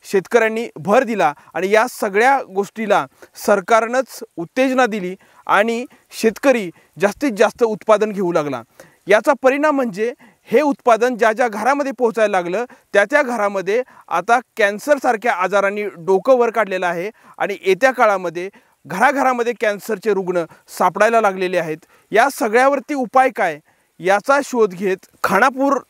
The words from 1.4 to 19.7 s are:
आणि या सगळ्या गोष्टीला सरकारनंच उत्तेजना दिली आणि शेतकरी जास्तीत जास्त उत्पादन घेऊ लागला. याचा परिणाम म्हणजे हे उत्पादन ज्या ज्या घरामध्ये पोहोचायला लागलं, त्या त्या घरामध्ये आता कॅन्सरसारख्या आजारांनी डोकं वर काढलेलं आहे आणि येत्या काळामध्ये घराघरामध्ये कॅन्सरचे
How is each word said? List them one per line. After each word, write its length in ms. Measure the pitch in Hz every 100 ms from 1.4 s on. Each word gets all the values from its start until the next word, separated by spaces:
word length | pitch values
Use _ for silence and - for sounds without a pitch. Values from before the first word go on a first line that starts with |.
| -
आणि 180 | 160 190
या 140 | 214 247
सगळ्या 520 | - 220 196 247 277
गोष्टीला 640 | - 190 202 - 214 185 135 _ - - -
सरकारनंच 720 | 208 180 226 226 247 262 - - -
उत्तेजना 480 | 170 - 262 254 247
दिली 300 | 214 180 190 _ _ -
आणि 380 | 180 226 233 247 _ _
शेतकरी 600 | - 220 202 285 247 180 - _ -
जास्तीत 320 | 196 - 294 202
जास्त 260 | 214 -
उत्पादन 480 | 226 214 - 208 214
घेऊ 200 | 202 175
लागला. 300 | 170 147 123 113 _ - _ -
याचा 260 | 208 262 277
परिणाम 340 | 262 277 302 277
म्हणजे 380 | 247 180 262 - - _
हे 180 | - 226
उत्पादन 540 | 302 254 247 220 240 233
ज्या 180 | 226
ज्या 140 | 220 247
घरामध्ये 440 | 208 226 285 277 226
पोहोचायला 340 | 240 226 214
लागलं, 340 | 190 175 185 247 - _
त्या 120 | 202 208
त्या 160 | 294
घरामध्ये 600 | 262 240 202 196 180 220 254 - _
आता 320 | 170 180 240 - -
कॅन्सरसारख्या 760 | 202 208 277 285 262 233 240
आजारांनी 500 | 180 185 196 196 208
डोकं 520 | 208 165 165 190 220 254
वर 120 | 233
काढलेलं 380 | 226 208 185 180
आहे 240 | 175 202 _ _ -
आणि 200 | 180 196 180
येत्या 260 | 190 262
काळामध्ये 580 | 254 220 196 180 165 185 _ _ _ 139
घराघरामध्ये 680 | 180 254 277 262 240 233 214
कॅन्सरचे 540 | 214